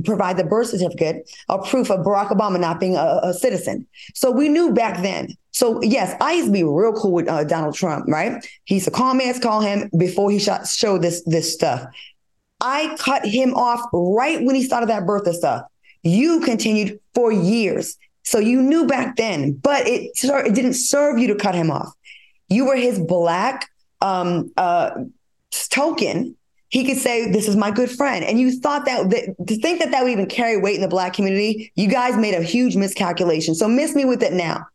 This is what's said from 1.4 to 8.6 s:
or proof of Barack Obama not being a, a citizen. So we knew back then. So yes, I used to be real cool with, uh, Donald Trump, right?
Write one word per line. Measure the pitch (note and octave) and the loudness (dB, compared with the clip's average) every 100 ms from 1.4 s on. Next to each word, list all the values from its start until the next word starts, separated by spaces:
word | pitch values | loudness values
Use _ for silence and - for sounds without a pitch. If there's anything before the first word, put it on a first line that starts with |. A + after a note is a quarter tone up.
| - | -4
or | F#3+ | -4
proof | - C4 G#3+ | 0 0 0
of | F#3+ F3 | 0 2
Barack | G3+ G3+ | 0 0
Obama | G3+ G#3 F3+ | 0 0 2
not | E3 E3 | 0 0
being | F#3 E3+ | 0 2
a, | D#3+ E3+ | 2 2
a | F3+ | 0
citizen. | F3+ B3+ F3+ - - - - - | 0 0 0 -4 -8 -10 -20 -18
So | - C4 | -2 0
we | A#3+ D4 | 2 2
knew | D#4 E4+ | 2 2
back | A#3 A3 F3 | 2 0 -2
then. | F#3+ F#3 - - _ | -4 -4 -8 -14 _
So | - A#3+ A3+ | 0 0 2
yes, | A3 A#3+ F#3 - | 2 2 0 0
I | C#4 | 0
used | E4+ A3+ | 2 2
to | |
be | G3 | 2
real | D#3+ D3 A3+ | 2 2 2
cool | G#3+ G3+ | 2 0
with, | F3 E3 | 0 0
uh, | D#3+ | -2
Donald | D3+ E3 D3+ D3+ | 0 0 -2 -2
Trump, | F3+ D#3+ - | -2 -2 -2
right? | D#3 G#3+ A#3+ - - | 0 -2 -6 -12 -10